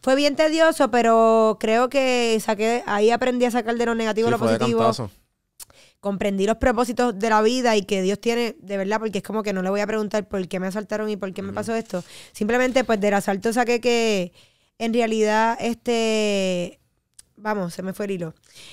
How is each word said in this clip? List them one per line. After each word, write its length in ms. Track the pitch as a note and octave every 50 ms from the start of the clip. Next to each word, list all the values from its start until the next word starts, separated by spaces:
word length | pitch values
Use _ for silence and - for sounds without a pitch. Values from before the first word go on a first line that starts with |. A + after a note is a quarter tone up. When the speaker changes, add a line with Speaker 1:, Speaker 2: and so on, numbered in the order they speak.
Speaker 1:
Fue 140 | - C4 C4
bien 200 | C#4 C#4+ D4 C#4+
tedioso, 540 | - D#4 D#4 D#4 D#4+ D#4+ D#4+ D#4+ - D4 B3
pero 680 | A3 A#3+ A3+ A3+ A3+ A3+ A3+ A3+ A3 A3+ A3 A3 G#3+ G#3
creo 300 | - A3 A3 A#3 B3+ B3+
que 500 | B3+ C#4 C4 C4 B3+ B3 A#3+ A#3 A3+ A3 G#3+
saqué, 400 | - A3 G3 A3 A3 A#3 A#3+ - -
ahí 240 | G#3 G3+ G#3+ A3+
aprendí 340 | A#3 A#3 B3+ B3+ B3 B3 A#3+
a 60 | B3
sacar 240 | G#3+ B3 A3 A3 A#3
de 100 | A#3 A#3
lo 80 | A#3 A#3
negativo 320 | A3+ A3+ A3 G#3+ G#3+ A3+ A#3
Speaker 2:
Sí, 40 |
Speaker 1:
lo 60 | A#3 A#3
Speaker 2:
fue 120 | - -
de 60 | A2+ -
Speaker 1:
positivo. 220 | - - A#3 A3+
Speaker 2:
cantazo. 300 | A3+ - - - A#2+ G#2 - _ _ _ _ _ _ _ _ _ - _ _ _ - _ _ _
Speaker 1:
Comprendí 460 | - G3+ G3+ F3+ G#3 G#3 G3 G3 F#3+
los 120 | G3+ A3+ A3+
propósitos 600 | - C4 A#3+ G#3 B3 A3 A#3+ - B3 B3 G#3+ F#3+
de 120 | G3 A3+
la 120 | A3 G#3+
vida 340 | G#3+ A3 B3 C4 B3 A#3+ A3
y 80 | G#3+ F#3+
que 180 | - G#3 F#3+
Dios 180 | F#3 F#3 G3+ G3+
tiene, 360 | - A3+ A#3 A#3+ A#3+ A3+ - -
de 180 | - F#3+ G3+ G3
verdad, 220 | F#3+ F#3+ G#3+ A3
porque 200 | A3 A3 G#3 G3
es 40 | -
como 180 | - G3+ A3 G#3
que 100 | G#3+ G3+
no 80 | F#3+
le 80 | F3+ F#3
voy 120 | G3 G3+
a 60 | G#3 G#3
preguntar 400 | G#3+ A3 G#3+ G#3 - G#3+ G3+ _
por 200 | - G3 F#3 E3
qué 120 | - F#3
me 80 | F#3 F#3+
asaltaron 420 | F#3 G#3+ G#3+ - G#3+ G#3 G#3+ G#3+
y 80 | G#3+ G3
por 160 | G3+ F#3+ F3+
qué 80 | -
me 80 | G3 G3
Speaker 2:
Ujú. 60 | G3
Speaker 1:
pasó 200 | G#3 G#3 G#3 A3+
esto. 280 | A3+ A3+ A3+ - F3+ E3+ - - - - -
Simplemente, 520 | _ - G#3 G#3 A#3 B3 B3+ B3+ B3+ C4 B3
pues, 160 | - A3+ G#3
del 120 | F#3+ G#3 G3+
asalto 360 | G3+ G3 - G3 G3 F3+ A3+ A3+
saqué 260 | B3 A#3+ A3+ A#3+ A#3+
que, 500 | A#3 B3 A#3+ A#3 A3+ A3+ G#3+ G3 F3+ F3 _ _ - _ _ _ _ _ _ _
en 160 | A3+ A3+ A3
realidad, 640 | A#3+ A#3 A3+ A3 A3 G#3+ G#3+ G#3+ A3 A3 A3+ A#3 A#3
este, 1200 | - A#3 A#3 A3+ _ - A#3+ A3+ A3+ A3 A3 G#3+ G#3+ G#3 G3+ G3 F#3+ F#3 F3+ F3 F3 F#3 - _ _ _ _ _ _ _ _ - - _ _ -
vamos, 360 | G3+ G#3+ G#3+ G#3 F#3 F3 E3
se 80 | - F3+
me 100 | F#3+ F#3+
fue 120 | - G#3+
el 60 | G3
hilo. 220 | G3 F#3 E3+ D#3+ - _ _ _ _ - - -